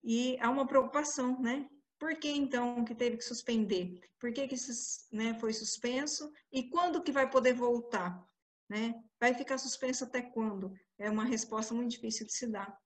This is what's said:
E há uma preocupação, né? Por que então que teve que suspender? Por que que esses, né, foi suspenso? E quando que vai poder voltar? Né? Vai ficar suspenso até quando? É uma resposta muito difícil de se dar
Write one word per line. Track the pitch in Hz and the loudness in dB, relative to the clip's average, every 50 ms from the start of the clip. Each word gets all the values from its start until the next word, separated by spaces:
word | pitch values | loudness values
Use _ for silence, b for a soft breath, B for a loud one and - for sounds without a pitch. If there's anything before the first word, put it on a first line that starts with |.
| - | 0
E | 233 226 233 247 254 254 - | 2 2 2 2 2 0 2
há | 233 233 | 2 2
uma | 262 277 269 | 2 2 0
preocupação, | 269 277 269 254 - - 294 302 294 - 277 254 247 254 262 | 6 6 6 4 6 0 0 0 0 -2 0 0 0 0 0
né? | 254 233 254 285 277 - - - _ _ _ _ | 0 0 0 -2 -4 -8 -14 -20 _ _ _ _
Por | 302 320 311 | -4 -4 -4
que | 311 302 294 | -2 -2 -2
então | 294 285 277 254 262 240 240 240 240 240 233 | 0 0 0 2 2 0 0 0 0 0 -2
que | 220 233 | -2 0
teve | 233 247 240 233 | 0 0 0 0
que | 233 - | -2 -6
suspender? | - 247 - - - 233 226 214 190 214 180 180 180 180 180 - _ _ _ | -8 -8 -6 -2 0 2 2 2 2 2 0 0 -4 -8 -12 -18 _ _ _
Por | - 240 | -6 -4
que | 233 277 277 | -2 -2 -2
que | 254 262 | -2 -4
esses, | 247 - - 233 226 - - - - - _ | -6 -6 -6 -8 -6 -6 -6 -8 -10 -10 _
né, | - 214 226 226 226 226 | -4 -2 0 0 -2 0
foi | - 220 220 | -2 -2 -2
suspenso? | 220 220 - - - - 240 247 262 294 294 - - 302 302 B B B _ | -2 -4 -6 -6 -4 -2 -2 0 0 0 -2 -4 -4 -6 -10 B B B _
E | - 262 247 - | -4 -4 -4 0
quando | - 339 359 359 320 320 | 0 2 2 2 2 0
que | - 302 | 0 2
vai | 269 277 262 262 | 4 4 4 6
poder | - 262 240 254 254 | 6 6 6 6 4
voltar? | 247 247 240 240 233 233 - - 196 180 180 180 - - _ _ _ _ _ _ _ _ _ | 6 4 2 2 2 0 -2 -2 -2 0 -2 -4 -6 -12 _ _ _ _ _ _ _ _ _
Né? | 208 214 226 233 233 233 - - _ _ | -2 -2 -2 -2 -2 -6 -12 -20 _ _
Vai | 233 247 254 | 4 4 4
ficar | 247 - - 269 | 4 0 -2 -2
suspenso | 262 - 254 - - 269 254 254 - 262 | -2 -2 -6 -4 -2 -2 -2 0 -2 -4
até | 254 - 247 | -2 -4 -4
quando? | 247 247 - 226 220 220 202 190 190 190 B B B _ _ | -4 -2 -2 -2 0 0 -2 -2 -4 -6 B B B _ _
É | - 202 214 | -6 -2 0
uma | 214 220 214 | 0 2 2
resposta | 247 247 220 - - 220 220 220 - 233 | 2 2 0 -2 -2 -2 -2 -2 0 -2
muito | 233 247 233 | -2 0 -2
difícil | 233 - - 220 220 - 220 | -4 -4 -4 -6 -4 -4 -6
de | - - | -6 -6
se | - 254 | -4 -4
dar | 226 214 196 196 202 196 - _ | -4 -4 -4 -6 -8 -12 -18 _